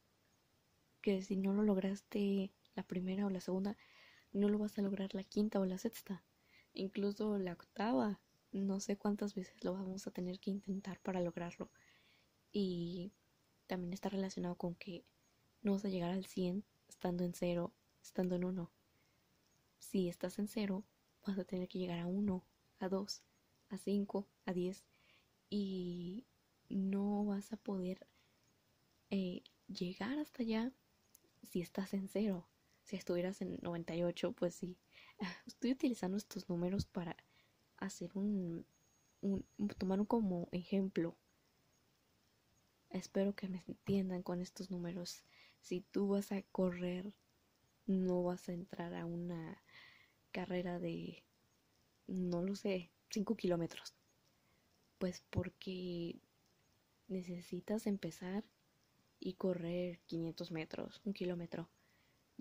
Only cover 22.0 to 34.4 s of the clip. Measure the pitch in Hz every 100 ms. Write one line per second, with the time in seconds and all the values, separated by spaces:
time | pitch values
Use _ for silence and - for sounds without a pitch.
22 | 175 190 208 180 - _ _ _ 185 190
23 | 208 - - _ _ _ _ 190 - 202
24 | 202 196 202 _ - 180 180 190 - _
25 | _ - _ _ _ 208 196 185 180 175
26 | 175 202 - _ _ _ _ 196 190 196
27 | 202 202 208 196 - 214 - 196 180 185
28 | - _ _ _ _ _ _ _ _ _
29 | _ 196 185 180 - _ - 190 180 190
30 | 208 294 302 - 226 220 240 - _ _
31 | _ - _ _ - 185 170 - 190 196
32 | 190 190 214 180 - _ _ _ - 185
33 | - 175 185 196 185 - 175 170 170 165
34 | 175 170 180 -